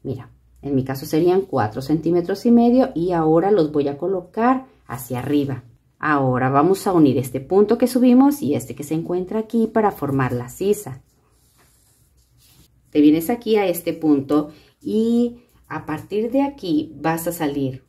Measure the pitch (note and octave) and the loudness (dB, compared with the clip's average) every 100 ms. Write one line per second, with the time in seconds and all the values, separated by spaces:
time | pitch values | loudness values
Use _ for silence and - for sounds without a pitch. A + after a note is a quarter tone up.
0 | C3+ A#2 - _ _ _ C#3+ C3+ C3 C3 | -10 -10 -12 _ _ _ -4 -2 -2 -8
1 | - D#3 F3 F#3 F#3+ C3 G#2+ - C3 D#3 | -2 0 2 2 0 -2 -2 -4 -2 -2
2 | E3 F3 E3+ G3 A#3+ A#3 A#3+ B3 B3 - | 0 -2 -2 -2 4 4 6 4 2 -2
3 | F3+ E3+ D#3 E3 F#3+ G3+ D3+ D3 C#3 C#3 | -2 0 2 4 4 2 2 0 -4 -4
4 | F3+ F#3 F3 - A#3 C4 - _ - C3 | -4 -6 -6 -2 0 0 -4 _ -16 -14
5 | - B2 C3 D3 C3+ A#2+ - _ _ _ | -8 -8 -2 -2 -2 -6 -12 _ _ _
6 | D3+ D3 C3 B2+ C3 C#3 E3 F#3+ G#3 F3 | -2 0 0 0 2 2 2 2 0 4
7 | D3 B2 B2+ C3 C3 F#3+ G#3 A#3+ B3+ B3+ | 4 2 -4 -8 0 2 2 2 0 4
8 | B3+ B3 C#4 C#4+ - C#3+ - C3+ C#3+ D#3+ | 4 6 4 2 -2 -4 -6 -14 -6 -6
9 | E3 F3+ F3+ F#3 - A#3 A3 A3+ G#3 G3 | -4 -6 -4 -6 -2 -2 0 2 0 -2
10 | C#3 C3+ B2+ B2 B2 - G3 G#3 - C3 | -2 0 -2 -4 -8 -4 -2 -2 -4 -16
11 | _ _ _ _ _ _ _ _ _ _ | _ _ _ _ _ _ _ _ _ _
12 | _ _ _ _ _ _ _ _ _ D3+ | _ _ _ _ _ _ _ _ _ 4
13 | D3 D#3 E3 A#3+ G#3+ G#3+ F#3+ F3 - E3 | 4 4 0 -4 0 0 2 -2 -6 -4
14 | D#3 C#3+ C3+ D3 D3 - _ _ G#3 G#3 | 0 0 2 0 -2 -12 _ _ -4 -2
15 | A3+ A#3 A#3+ A#3+ _ _ _ D#3 D3+ D3+ | 2 0 0 -6 _ _ _ -12 -8 -10
16 | - G#3 A#3 C4+ C#4 - F#3 D3+ - C#3 | -6 -4 -2 -2 -2 -4 -2 -2 -2 -6
17 | D#3+ E3 F3 E3+ D3 C#3 C3+ C3 | -4 -4 -6 -4 -4 -4 -6 -8